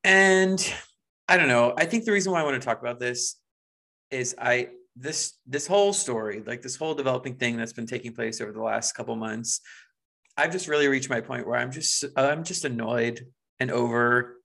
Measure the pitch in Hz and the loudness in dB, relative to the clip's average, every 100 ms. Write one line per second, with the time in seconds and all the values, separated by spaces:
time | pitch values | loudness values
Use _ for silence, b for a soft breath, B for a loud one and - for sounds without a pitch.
0 | 196 190 196 190 190 190 - B B _ | 6 8 8 6 4 2 -2 B B _
1 | _ _ - 180 147 120 120 - 165 233 | _ _ 2 4 6 6 4 2 0 0
2 | 226 202 185 175 151 131 131 113 120 120 | 2 2 2 0 0 -2 -2 -4 -4 -4
3 | 123 123 - - _ _ _ _ _ _ | -4 -4 -6 -8 _ _ _ _ _ _
4 | _ 131 123 - 123 123 123 - _ 123 | _ -4 -4 -2 0 0 0 -10 _ -12
5 | 135 156 - _ 131 143 143 202 202 202 | -8 -6 -6 _ -8 -6 0 4 4 2
6 | - 113 107 104 107 123 127 - 160 143 | -2 -4 -4 -8 -8 -10 -10 -6 -4 -2
7 | 131 127 131 127 120 117 113 - 113 123 | 0 -2 -4 -4 -2 -2 -6 -8 -8 -8
8 | 120 117 113 113 107 107 113 110 - - | -8 -6 -6 -6 -10 -6 -4 -2 -4 -6
9 | 117 113 113 110 113 - B B B _ | -8 -6 -6 -6 -6 -8 B B B _
10 | _ _ _ - - 180 170 151 143 135 | _ _ _ -2 -2 -2 -2 2 4 2
11 | 131 120 117 123 117 120 127 135 151 - | 0 -4 -4 -8 -2 -2 -2 -4 -4 -2
12 | 143 - 135 151 165 170 143 120 113 120 | -2 0 2 0 -4 -6 -4 -4 -2 0
13 | 117 117 - _ _ _ 127 120 120 117 | -2 -4 -16 _ _ _ -2 0 0 2
14 | 120 120 123 - | 4 2 0 -14